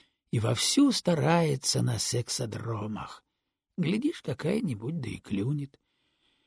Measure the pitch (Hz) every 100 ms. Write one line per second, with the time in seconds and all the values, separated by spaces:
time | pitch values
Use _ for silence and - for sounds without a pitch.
0 | _ _ _ 120 113 120 - - 277 -
1 | - 165 139 170 160 135 - 131 123 113
2 | - 120 - - 117 104 113 107 107 104
3 | - - _ _ _ _ _ - 160 214
4 | 285 - - 127 156 214 185 104 113 165
5 | 117 90 - 98 117 147 139 _ _ _
6 | _ _ _ _